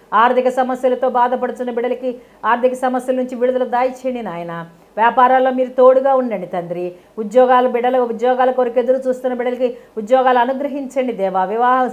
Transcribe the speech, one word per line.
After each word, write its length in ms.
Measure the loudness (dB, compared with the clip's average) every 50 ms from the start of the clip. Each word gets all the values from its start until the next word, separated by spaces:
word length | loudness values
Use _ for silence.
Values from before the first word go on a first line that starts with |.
| _ _ 0 2
ఆర్థిక 280 | 2 4 2 2 0 0 0 0
సమస్యలతో 460 | -2 -2 -2 -2 0 0 0 0 -2 -2 0
బాధపడుతున్న 540 | 0 0 0 0 -2 -4 -6 -6 -6 -8 -6 -4
బిడ్డలకి 340 | -4 -4 -4 -4 -4 -6 -6 -8 -8 -12 -20 _ _ -2 0
ఆర్థిక 240 | 0 2 2 0 0 -2 -2
సమస్యల 320 | -2 -2 -2 -2 -2 -2 -2
నుంచి 140 | -4 -6 -4 -2
విడుదల 240 | -2 0 0 0 -2 -2 -2
దయచేయండి 480 | -2 -2 -2 -4 -6 -6 -6 -6 -6 -6 -8
నాయన. 260 | -8 -8 -10 -10 -10 -10 -12 -14 -16 _ _ _ _ 0
వ్యాపారాల్లో 520 | 0 2 4 4 4 4 4 4 2 2 0 0
మీరు 120 | -2 -2 0 4
తోడుగా 340 | 6 6 6 6 4 4 4 2
ఉండండి 280 | 0 -2 -4 -6 -6 -6 -6
తండ్రి. 300 | -8 -6 -6 -6 -6 -6 -8 -10 -12 -20 _ _ -10 -10
ఉద్యోగాలు, 460 | 0 2 4 4 6 6 4 4 2 0
బిడ్డల 240 | 0 0 0 2 2 0 0 -2
ఉద్యోగాల 380 | -2 0 0 2 2 2 2 2 0
కొరకు 200 | 0 0 0 0 0
ఎదురు 160 | 2 0 0 0
చూస్తున్న 280 | -2 -4 -2 -4 -4 -4 -4
బిడ్డలకి 300 | -4 -4 -2 -2 -2 -4 -4 -6 -16 -14 _ -10
ఉద్యోగాలు 380 | -2 0 2 2 4 4 4 2 2
అనుగ్రహించండి 680 | 0 -2 -4 -6 -6 -6 -8 -10 -6 -4 -4 -4 -4 -4 -4
దేవా. 220 | -4 -2 0 -2 -2 -2 0
వివాహం 360 | 0 2 2 2 2 0 -2